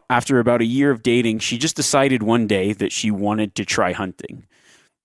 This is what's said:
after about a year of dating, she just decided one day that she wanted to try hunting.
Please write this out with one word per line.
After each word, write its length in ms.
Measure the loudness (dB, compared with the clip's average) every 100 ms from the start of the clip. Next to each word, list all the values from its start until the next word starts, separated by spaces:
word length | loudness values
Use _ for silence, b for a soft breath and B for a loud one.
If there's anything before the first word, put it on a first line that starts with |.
| 0
after 300 | -2 2 2
about 220 | 4 2
a 40 |
year 280 | 2 2 2
of 100 | 2
dating, 380 | 2 2 2 -2
she 180 | -4 -4
just 160 | -4
decided 480 | -2 0 2 2 2
one 240 | 2 2 2
day 260 | 0 0
that 200 | -2 -4
she 180 | -2 -4
wanted 460 | -2 -2 -2 -2 -4
to 80 |
try 260 | -4 0 0
hunting. 560 | -2 -8 -10 -16 -18 -20 b b b b b